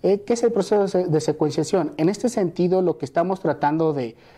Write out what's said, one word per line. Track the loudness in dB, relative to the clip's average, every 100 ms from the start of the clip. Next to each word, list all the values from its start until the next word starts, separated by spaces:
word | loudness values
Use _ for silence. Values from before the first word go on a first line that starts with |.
Eh, | 0 0 0
¿qué |
es | 0
el | 2
proceso | 0 2 2
de | 2
se-, | 0 2
de | 0
secuenciación? | 0 0 0 0 0 0 -2 0
En | 0
este | 0 -2
sentido, | 0 -2 0 2 2
lo | 2 -2
que | -4
estamos | -2 -2 -2
tratando | -2 0 0 2 0
de, | 0 -6 -10 -20